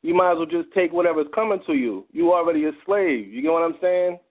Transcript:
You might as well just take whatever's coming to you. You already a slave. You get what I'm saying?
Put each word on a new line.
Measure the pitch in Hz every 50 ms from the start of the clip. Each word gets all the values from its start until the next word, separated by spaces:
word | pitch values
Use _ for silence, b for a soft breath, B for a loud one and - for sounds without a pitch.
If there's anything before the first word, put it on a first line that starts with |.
You | - 165 170
might | 180 185 180
as | 175 165
well | 165
just | 156 170 170 160 - -
take | 196 180 165
whatever's | 170 175 180 175 160 156 147 147 -
coming | 220 220 220 202 185 -
to | -
you. | 156 139 123 113 101 95 - _
You | - 151 170 170
already | 180 175 165 170 165 151 151
a | 156 151 - -
slave. | 180 202 208 196 170 139 117 101 98
You | 107 123
get | 139 160
what | 165 165
I'm | 165 165 160 -
saying? | - 180 180 180 180 180 175 175 _ _